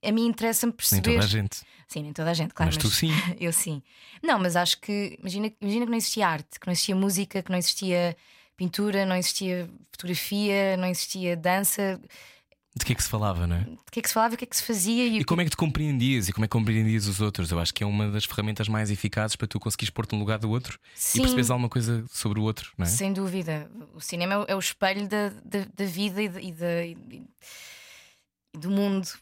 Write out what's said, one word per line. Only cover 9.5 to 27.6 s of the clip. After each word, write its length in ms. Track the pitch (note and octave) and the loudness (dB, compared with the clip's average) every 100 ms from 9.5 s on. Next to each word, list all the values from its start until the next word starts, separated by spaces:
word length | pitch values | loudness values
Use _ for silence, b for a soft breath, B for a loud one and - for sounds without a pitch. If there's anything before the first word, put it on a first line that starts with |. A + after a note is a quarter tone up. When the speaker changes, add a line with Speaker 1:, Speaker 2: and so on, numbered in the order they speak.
| F3+ E3+ - _ | -4 -6 -12 _
Speaker 1:
fotografia, 840 | - F3+ F3 - G3+ G#3 G3 G3 F#3 | -10 -4 -4 -2 0 2 2 2 2
não 120 | F#3 | 0
existia 480 | F3 - F#3+ F3+ E3+ | -2 -4 -4 -2 0
dança. 640 | E3+ F#3 G3 - G3 F#3 - B B B B _ _ - | 2 2 2 0 -2 -4 -10 B B B B _ _ -4
Speaker 2:
De 80 | |
que 80 | - | -2
é 20 | |
que 80 | A#2+ | -2
se 60 | - | 0
falava, 360 | A2 G#2 F2 | 0 0 2
não 120 | F2 F2 | 2 0
é? 40 | |
Speaker 1:
De 120 | F#2+ E2 - | -2 -6 -10
que 80 | - | -6
é 40 | |
que 40 | - | -2
se 60 | |
falava 200 | - A3+ | 2 2
e 20 | A#3+ | 0
o 20 | |
que 60 | |
é 20 | B3 | -4
que 100 | - | -4
se 60 | |
fazia 420 | - A3 F#3+ A#3 | -2 0 2 2
e 100 | B3 | 2
Speaker 2:
E 20 | A3 | 2
Speaker 1:
o 20 | |
que 40 | |
Speaker 2:
como 160 | D3+ E3+ | 2 2
é 40 | |
que 60 | E3+ | 2
tu 60 | - | 2
compreendias 720 | E3 C#3+ D3+ C3+ B2+ B2+ F#2 | 0 0 0 2 4 2 0
e 40 | |
como 120 | G#2 | 0
é 20 | A2 | 0
que 60 | |
compreendias 540 | A#2 A2 A2 A2 A2 G2+ | 2 4 4 4 4 2
os 120 | F#2+ | 0
outros? 300 | G#2 G2 E2+ | 0 0 0
Eu 80 | E2+ | 0
acho 160 | E2 | 0
que 80 | - | 0
é 40 | G#2 | 0
uma 220 | G#2 G#2+ | 0 0
das 160 | G#2 | 0
ferramentas 440 | - - G#2+ G#2+ G#2+ | -2 -2 -2 -2 0
mais 200 | A2 G#2+ | 0 0
eficazes 460 | G#2 G#2+ G#2+ G#2+ | 0 -2 0 -2
para 140 | - G#2+ | -2 -4
tu 100 | G#2 | -4
conseguires 320 | - - G#2 | -4 -4 -4
pôr-te 220 | - G#2+ | -4 -2
no 80 | G#2+ | -2
lugar 180 | G#2 A2 | 0 0
do 100 | G#2+ | 0
outro 300 | A#2 B2 - B | -2 -4 -12 B
Speaker 1:
Sim. 240 | B - - | B -2 2
Speaker 2:
e 40 | |
perceberes 280 | C4 B3+ A#3+ | 4 4 2
alguma 180 | B2+ A#2+ | 2 0
coisa 360 | B2 A#2 A#2 A#2 | 0 0 0 -2
sobre 300 | - A2 G#2 | -4 -2 2
o 40 | |
outro, 260 | G#2+ G#2+ - - | 0 -2 -6 -2
não 60 | F2 | 0
é? 20 | |
Speaker 1:
Sem 240 | A2 G3 | 0 0
dúvida. 560 | F#3+ F#3+ F#3 E3 D3+ D3+ A3 G3 | -2 -2 -2 -4 -6 -8 -16 -18
O 60 | - | -14
cinema 340 | - F3 F3 | -8 -4 0
é 40 | G3+ | 0
o, 60 | G#3 | 0
é 60 | |
o 60 | G3 | -2
espelho 480 | F3+ - F#3+ G3 G3+ | -2 0 0 0 -2
da, 220 | G#3 G#3 G#3 | -2 -2 -4
da, 220 | - G3+ F#3+ | -6 -6 -4
da 100 | - G3 | -4 -4
vida 360 | E3+ G#3 F#3 | -2 -2 -2
e, 60 | G#3 | -4
de, 120 | F3+ | -6
e 120 | F#3 | -10
da, 320 | D#3+ F3 E3+ E3+ | -6 -2 -2 -4
e, 60 | E3 - - - _ B B | -10 -18 -20 -20 _ B B